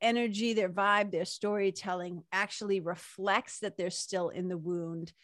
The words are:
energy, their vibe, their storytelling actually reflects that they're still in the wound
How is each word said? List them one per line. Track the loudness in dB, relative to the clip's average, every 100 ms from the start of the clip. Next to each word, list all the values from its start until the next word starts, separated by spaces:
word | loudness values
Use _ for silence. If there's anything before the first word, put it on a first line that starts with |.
energy, | 2 4 2 2 0
their | 2 2
vibe, | 2 4 4 4
their | 0
storytelling | -2 -2 0 2 2 0 -2 -4 -4 -8 -4
actually | -2 0 -2 -2 0
reflects | 0 -6 -8 -4 2 2 0 -6
that | -6 -4
they're | -4
still | -4 -4 -2 -2
in | -2 -4
the | -4
wound | -4 -4 -4 -6 -8 -12